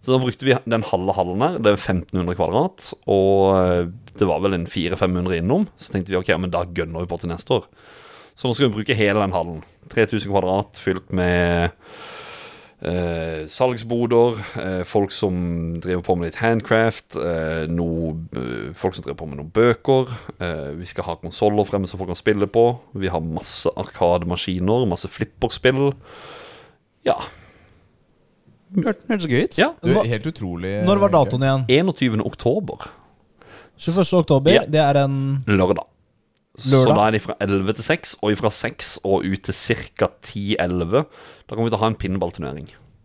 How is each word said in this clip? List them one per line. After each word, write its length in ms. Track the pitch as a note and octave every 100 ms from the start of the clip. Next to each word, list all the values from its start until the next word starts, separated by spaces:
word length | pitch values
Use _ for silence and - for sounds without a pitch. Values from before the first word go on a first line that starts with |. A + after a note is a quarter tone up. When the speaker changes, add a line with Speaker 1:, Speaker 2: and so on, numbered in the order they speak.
Speaker 1:
Så 80 | -
da 60 | B2+
brukte 260 | B2+ A2+
vi 120 | C3+ A#2+ -
den 160 | A#2
halve 300 | A2 F#2 F#2
hallen 260 | F#2+ F2+ F#2
her, 180 | D3+ F3
det 140 | A2+
er 40 | G2+
femten 420 | - F#2 E2 F#2
hundre 160 | F2
kvadrat, 580 | F2+ E2+ G2+ F3+ - - - -
og, 480 | G2 F#2+ G2 F#2+
eh, 320 | F#2+ F#2 F2+ F2 F#2+ - -
det 80 | G2
var 140 | D2+
vel 140 | G2
en 120 | F#2+ E2+
fire, 300 | - E2+ F2+
fem 180 | F#2+
hundre 240 | F2+ F2+ F2
innom, 300 | F2 D#3+ G#3 _
så 140 | -
tenkte 160 | G2 F2+
vi, 80 | F#2
ok, 120 | F#2
ja, 100 | E2+
men 120 | F2+
da 140 | F2
gønner 360 | F2 E2+ E2 E2
vi 60 | F2
på 140 | E2+
til 80 | F2
neste 200 | E2 -
år. 100 | A#2+ - _ - - - - -
Så 140 | - B2+
nå 60 |
skal 140 | A2+ C3
vi 120 | G#2
bruke 120 | G#2 A2+
hele 240 | G#2 G#2
den 120 | G2
hallen. 300 | F2+ E2+ D#2+ - _ -
Tre 180 | - G#2+
tusen 240 | A2 G2
kvadrat, 440 | G2 F#2 F#2+ G#2
fylt 380 | - - F#2 -
med, 600 | F#2 F2+ F2+ F2 F2 E2+ - - - - - - - - - - _
eh, 680 | - F2+ F2 E2 E2 D#2+ D#2
salgsboder, 920 | - B2+ A#2+ A2+ A#2+ A#2 A#2+ A#2+ A2 G2+ -
eh, 280 | F#2 F#2
folk 260 | F2+ G#2+ G2+
som 680 | - G2+ F2+ F2 E2+ E2 E2+
driver 220 | F2+ F2+
på 140 | E2+ F2+
med 100 | E2
litt 60 | -
handcraft, 800 | A2+ A2+ - A2+ A2+ - _ -
eh, 500 | E2+ E2 D#2+ D#2+ D#2+
noe, 480 | E2+ E2+ E2 E2 D#2+ D#2+ -
eh, 360 | B1 A#1+ A#1
folk 220 | - F#2+
som 80 | -
driver 140 | C#2+ C#2+
på 100 | D#2+
med 100 | C#2+
noen 120 | D2+
bøker, 560 | A2 A#2+ A#2 - C3 B2+ A#2 - -
eh, 300 | F2+ D#2 C#2+ D2+
vi 60 |
skal 200 | F2+ -
ha 120 | F2+ E2
konsoler 500 | E2+ - G#2+ G#2 G2
fremme 220 | G2+ F#2
som 100 | F#2
folk 100 | F#2
kan 40 |
spille 320 | F2 - G#2 G2
på, 320 | A#2 A#2 A#2+ -
vi 140 | G#2+ F#2+
har 120 | E2+
masse 460 | D#2+ D#2+ - - - -
arkademaskiner, 1080 | F#2+ - F2 F2 E2+ F2 - F2+ F#2 A#2 A#2+
masse 220 | F2 F#2
flipperspill. 840 | - - _ B2 - C3+ C3+ C#3 C3+ - - - - - - - _ _ _
Ja. 120 | - - - - - _ _ _ _ _ _ _ _ _ _ _ _ G3
Speaker 2:
Hørte, 280 | G3 G#3 -
hørtes 200 | G#3+ E3
gøy 140 | B2+ G#3
ut. 120 | -
Speaker 1:
Ja. 120 | B3+ E4+
Speaker 3:
Du, 100 | E3+ F#3
Speaker 4:
Hva, 60 |
Speaker 3:
helt 220 | A#2 A2 B2+
utrolig, 440 | - G2 E2+ F#2 G2+
Speaker 4:
når 160 | F3+ G3+
var 80 | G3+
Speaker 3:
eh, 60 | F3
Speaker 4:
datoen 240 | C3 B2+
Speaker 3:
gøy. 40 | C3+
Speaker 4:
igjen? 140 | C3+ B2 C3
Speaker 1:
Enogtyvende 460 | F#3 - C3 G#2+ A2+
oktober. 600 | - A#2+ E3 F#3 - - - _ _ _ _ - - - _
Speaker 4:
Tjueførste 400 | - F3 F3 F3+
oktober, 320 | D#3+ C#3 C#3
Speaker 1:
Ja. 120 | F#3 -
Speaker 4:
det 140 | D3+
er 160 | C#3+ C#3+
en 400 | C#3 C#3 C3+ C#3 A#2
Speaker 1:
Lørdag. 400 | G2+ F#2 - - _ _ _ _ _ _ -
Speaker 4:
Lørdag? 300 | C3 C3+ B2+
Speaker 1:
Så 60 | G#2+
da 100 | G#2+
er 60 |
det 100 | A2
fra 140 | - -
elleve 320 | G2+ G2 F#2+
til 100 | A2 -
seks, 300 | E3+ - -
og 160 | G#2 G#2
fra 140 | A2
seks 480 | - A#2+ - - -
og 200 | G2 G2
ut 180 | F#2+ F#2+
til 100 | -
cirka 560 | - - A#2 - - F2+ -
ti, 360 | - G2+ G2+ G#2
elleve. 480 | F2 F2+ E2+ A#2 D3+ - - - -
Da 80 |
kommer 160 | G#2+ A#2
vi 0 |
til 80 | G#2+
å 60 |
ha 20 | A2
en 80 |
pinball-turnering. 760 | A2 F#2+ F#2+ F2 E2+ D2 C#2+ C#2 - _ _